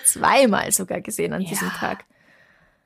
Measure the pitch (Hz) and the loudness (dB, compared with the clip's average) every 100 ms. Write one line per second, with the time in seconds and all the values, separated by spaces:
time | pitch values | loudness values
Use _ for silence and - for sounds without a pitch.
0 | - - - 233 254 196 - - 185 - | 2 2 4 6 6 4 0 -2 -4 -8
1 | - - 170 156 185 202 180 - - 196 | -8 -4 -4 -4 -4 -4 -4 -4 -6 -6
2 | - _ _ _ _ _ _ _ | -12 _ _ _ _ _ _ _